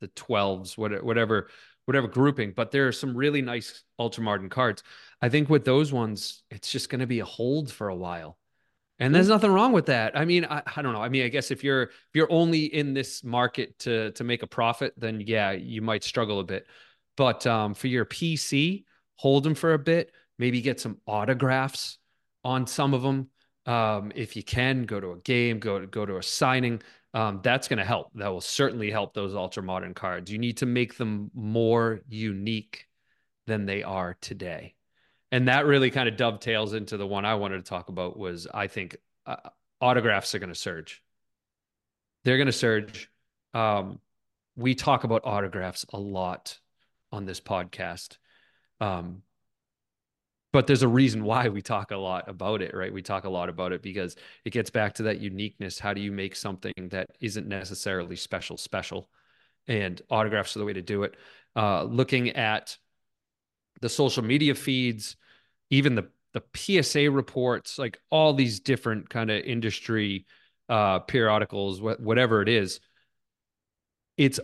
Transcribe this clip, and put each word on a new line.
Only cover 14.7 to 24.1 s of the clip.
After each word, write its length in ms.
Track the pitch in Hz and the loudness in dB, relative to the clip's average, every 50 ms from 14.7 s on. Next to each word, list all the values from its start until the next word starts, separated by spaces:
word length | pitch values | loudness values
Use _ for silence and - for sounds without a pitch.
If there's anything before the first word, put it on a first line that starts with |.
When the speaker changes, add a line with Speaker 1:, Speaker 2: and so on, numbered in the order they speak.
| 117 - 139 - - - | 2 0 -4 -6 -6 -6
Speaker 1:
then 240 | 117 110 110 107 | -6 -6 -4 -4
yeah, 300 | 101 110 113 107 104 98 | -2 0 0 2 2 0
you 280 | 98 90 82 123 117 107 | -2 -4 -8 -8 -8 -4
might 240 | 110 113 110 104 - | -2 -2 -2 -2 -2
struggle 360 | - - 127 117 104 104 98 | -2 -2 -2 0 0 0 -2
a 40 | 95 | -2
bit. 220 | 85 95 95 - _ - - - _ _ _ _ _ _ | -4 -6 -8 -8 _ -20 -20 -20 _ _ _ _ _ _
But, 300 | - 135 127 113 - - | 2 2 2 2 2 0
um, 260 | 123 117 110 107 104 | 2 2 2 0 -2
for 140 | 98 - - | -4 -4 -4
your 180 | 131 123 123 107 | -2 0 0 -2
P 320 | - - - 170 165 160 | -2 -4 -4 -2 -2 -2
C, 480 | 143 - - 143 135 147 170 190 202 - _ _ _ _ _ _ | -2 -2 0 0 2 2 2 0 -4 -8 _ _ _ _ _ _
hold 300 | - - 139 139 143 139 | 0 2 4 4 6 4
'em 80 | 160 151 | 2 0
for 180 | - - 165 | 2 2 2
a 60 | 165 151 | 2 2
bit, 340 | 139 165 165 170 165 - _ _ _ _ _ - | 2 2 2 2 0 -4 _ _ _ _ _ -2
maybe 220 | 120 127 123 123 | 0 0 0 2
get 200 | 113 139 123 - | 0 0 -2 -2
some 180 | - 120 104 - - | -6 -8 -10 -10 -6
autographs 920 | - 107 104 104 127 131 120 135 131 131 131 131 139 - - - - - _ _ _ _ _ _ _ _ _ - | -4 -2 0 2 0 2 2 2 2 2 2 0 -2 -4 -6 -10 -10 -10 _ _ _ _ _ _ _ _ _ -4
on 220 | 127 127 131 123 | -2 0 0 -2
some 260 | 117 - - 143 139 | -2 -2 0 2 2
of 100 | 135 127 | 2 2
'em. 280 | 127 139 135 135 131 - _ _ _ _ _ _ - | 2 0 0 -2 -4 -8 _ _ _ _ _ _ -4
Um, 460 | 127 120 117 113 107 107 101 101 104 | 0 2 2 2 2 0 -2 -4 -8